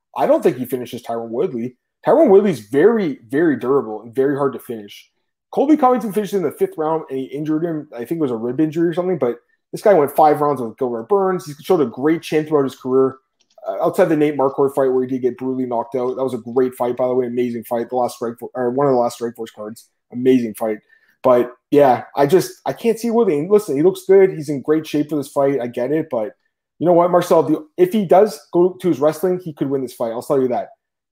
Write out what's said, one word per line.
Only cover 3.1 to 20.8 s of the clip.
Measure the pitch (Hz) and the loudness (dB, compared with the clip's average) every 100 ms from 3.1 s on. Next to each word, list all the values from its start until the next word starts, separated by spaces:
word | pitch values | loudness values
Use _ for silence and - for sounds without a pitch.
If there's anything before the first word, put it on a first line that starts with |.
| 127 113 | -6 -6
very | 139 170 123 | 0 2 0
durable | 120 139 113 107 | 0 0 0 -10
and | 117 | -8
very | 113 135 139 | -2 0 0
hard | 139 | -2
to | 117 | -4
finish. | - 117 101 - _ _ _ _ _ | -10 -12 -12 -20 _ _ _ _ _
Colby | - 277 302 | -2 0 2
Covington | 254 254 214 | 2 0 -2
finished | 190 202 | -4 -4
in | 196 | -4
the | 156 | -4
fifth | - 190 165 | -4 -6 -4
round, | 156 160 151 | -4 -4 -6
and | 135 | -10
he | |
injured | 131 139 156 156 | -8 -8 -4 -4
him. | 170 156 143 | -4 -6 -10
I | 117 | -14
think | 117 170 | -8 -4
it | |
was | 147 | -4
a | 113 | -4
rib | 120 131 | -6 -2
injury | 160 156 170 | -2 0 -2
or | |
something, | 165 180 175 | 0 -2 -2
but | 127 117 _ _ _ | -2 -4 _ _ _
this | 170 | 0
guy | 214 | 4
went | 190 139 | 4 4
five | - 151 147 | 4 4 4
rounds | 147 135 | 0 -2
with | 117 107 | -6 -6
Gilbert | 127 117 113 | -6 -4 -2
Burns. | 202 190 185 147 | 0 0 -4 -8
He's | 143 | -18
showed | - 185 | -2 0
a | 127 | 0
great | 110 143 165 | 0 0 0
chin | - 160 | 0 -4
throughout | 156 156 | 0 0
his | 135 - | 0 -4
career. | 127 131 131 - _ _ _ _ - | 0 2 2 0 _ _ _ _ -10
Uh, | 98 | -2
outside | 170 - | -2 2
the | 180 156 | 2 4
Nate | 151 143 | 0 2
Marquardt | 135 135 139 | -2 2 0
fight | 139 135 | 2 0
where | 127 | 0
he | 127 | -2
did | 131 | -2
get | 123 123 | -4 -4
brutally | 131 131 123 | -6 -6 -4
knocked | 117 113 127 | -4 -4 -4
out, | 123 | -4
that | 127 | -4
was | 131 | -6
a | 120 | -6
great | 117 120 127 | -4 0 0
fight, | 127 123 123 | 0 -4 -2
by | 127 | -2
the | |
way, | 127 123 | -2 -4
amazing | 120 123 117 | -4 -4 -6
fight. | 110 120 113 | -6 -6 -4
The | 127 | -4
last | 120 - | -4 -4
Strike | 117 117 | -10 -8
Fo-, | 117 | -12
or | 127 123 | -6 -4
one | 127 143 | 0 2
of | |
the | 127 | 2
last | 120 - | 0 -2
Strikeforce | 117 113 113 | -10 -10 -14
cards, | - 107 113 _ _ _ | -12 -16 -16 _ _ _
amazing | 120 127 131 117 | -2 2 2 0
fight. | 101 113 107 | -4 -6 -6